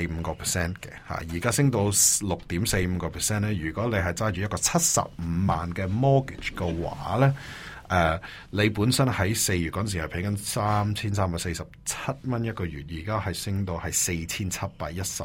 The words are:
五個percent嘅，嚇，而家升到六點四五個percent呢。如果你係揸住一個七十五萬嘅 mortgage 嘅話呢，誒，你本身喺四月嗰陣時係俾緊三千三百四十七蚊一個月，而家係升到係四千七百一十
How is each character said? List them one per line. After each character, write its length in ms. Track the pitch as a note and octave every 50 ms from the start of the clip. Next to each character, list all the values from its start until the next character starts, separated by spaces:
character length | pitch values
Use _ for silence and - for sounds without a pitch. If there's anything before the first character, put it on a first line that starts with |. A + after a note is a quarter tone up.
| E2+
五 140 | E2 E2 E2
個 100 | E2 E2
percent 420 | D#2 - - - - F#2 E2+ E2+ F2+
嘅， 140 | - - - - - - -
嚇， 120 | - - E2 E2 E2
而 60 | F2
家 100 | - A#2+
升 180 | - C#3 C#3 C#3
到 220 | A#2 G#2 G2+ G2+ G2 - - - - -
六 180 | G2+ G2 E2+ E2+ -
點 180 | - E2+ F2 A2
四 220 | - - G2 F2+
五 100 | F2+ F2+
個 100 | F2 E2+ D#2+
percent 320 | - D#2 - - G#2+ G#2
呢。 100 | G#2 G#2+ G#2+
如 200 | F2 D#2 D#2+ D2
果 140 | F#2+ A2
你 80 | B2+ A2
係 180 | G2 F2 F2+ E2+
揸 180 | - A2+ G#2+
住 80 | F2 F2
一 80 | G2+
個 80 | G#2 F2
七 240 | E2+ - - - E3+
十 220 | E3 - - -
五 440 | - - - - E2+ E2 E2 E2+ G2
萬 240 | F#2+ E2 D#2+ E2+ F2 E2+
嘅 120 | F#2+ F#2+
mortgage 680 | F#2 G2+ A#2 C3+ C#3 C#3 C3+ C3+ - - - - - -
嘅 260 | - F#2 F2 E2 E2
話 360 | E2 - - - - - F#2+
呢， 180 | A#2+ C3+ C#3 C#3 - - - - - - - - - - -
誒， 300 | F#2 F2+ E2 D#2+ E2 E2+ - - - - - -
你 200 | - G2 G#2+ A2
本 200 | G#2 G#2 G#2 B2+
身 160 | B2+ - C3+
喺 260 | B2+ G2+ F#2 F#2 F#2+ A2+
四 240 | - - - G2
月 120 | F2 E2+ D#2
嗰 100 | - F#2 G#2
陣 60 | G#2+
時 60 | G2 E2+
係 60 | D#2 D2+
俾 180 | - E2+ F#2
緊 100 | G2+ G#2
三 560 | G2+ - - - A#2+ G#2 G#2+ G#2+ G#2+ G#2 G#2 G#2
千 200 | - - G#2+ G2+
三 180 | G2+ F#2+ F2+
百 60 | E2+
四 160 | E2+ - F2+ D#2+
十 100 | D#2 E2+ - - - -
七 100 | - - - - - C3 - -
蚊 200 | B2+ B2 A#2 A#2
一 80 | A2+
個 140 | G2+ - F#2
月， 180 | E2 D2 C#2+ C#2+ D2
而 140 | E2+ D#2+ D#2+
家 120 | G2+ A2
係 160 | G#2+ G2 G2+ E2+
升 300 | - - G#2+ G2 G2 G2+
到 120 | F#2 E2+ E2
係 140 | - D#2+ -
四 320 | - - - F2 E2 E2
千 240 | E2 - - G#2 F#2
七 100 | - - G2 F#2+ -
百 140 | - E2 D2+
一 100 | E2 F#2 F#2
十 200 | - - -